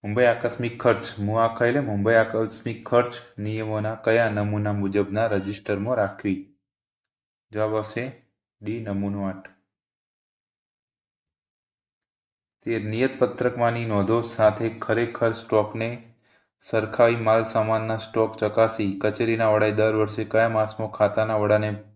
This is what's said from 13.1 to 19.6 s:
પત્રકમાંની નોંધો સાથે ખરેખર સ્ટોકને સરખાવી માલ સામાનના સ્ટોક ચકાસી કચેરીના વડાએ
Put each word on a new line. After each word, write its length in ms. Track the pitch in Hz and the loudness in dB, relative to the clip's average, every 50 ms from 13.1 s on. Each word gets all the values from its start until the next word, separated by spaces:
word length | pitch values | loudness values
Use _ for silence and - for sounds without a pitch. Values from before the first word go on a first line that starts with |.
| - - | 2 0
પત્રકમાંની 640 | 131 - - - 127 123 - 113 117 117 117 117 117 | 0 0 0 -2 -2 -2 0 2 0 0 0 0 -2
નોંધો 360 | 113 107 101 98 98 113 117 | 0 0 0 2 2 2 0
સાથે 480 | 117 117 - - 110 107 104 - 113 113 | 0 -2 0 4 4 4 4 2 -4 -4
ખરેખર 600 | 113 - - - 110 113 120 117 - - 120 117 | -4 -6 -4 -2 0 0 0 -2 -2 -2 0 0
સ્ટોકને 840 | 110 - - - 113 107 104 107 - 113 113 117 120 117 - - _ _ _ _ _ _ _ _ _ _ | -2 -2 -4 2 2 2 2 2 -4 -6 -6 -6 -6 -10 -16 -20 _ _ _ _ _ _ _ _ _ _
સરખાવી 540 | _ - - 110 104 107 107 - 120 117 117 | _ -2 -2 -2 -2 -2 2 4 4 4 4
માલ 280 | 117 113 110 110 113 113 | 2 2 4 4 4 2
સામાનના 540 | 113 - 113 107 110 110 110 110 110 110 | 0 -2 -2 0 0 0 -2 0 -2 -4
સ્ટોક 400 | 107 - - - 117 110 107 - | -6 -6 -4 0 0 0 0 0
ચકાસી 640 | - 110 107 - 113 113 107 - - 107 98 95 95 | -2 -2 0 2 2 2 2 2 -2 -2 -2 -2 0
કચેરીના 500 | - 110 104 - 117 113 113 113 113 110 | -2 -2 0 0 0 0 2 2 4 4
વડાએ 220 | 107 107 | 4 4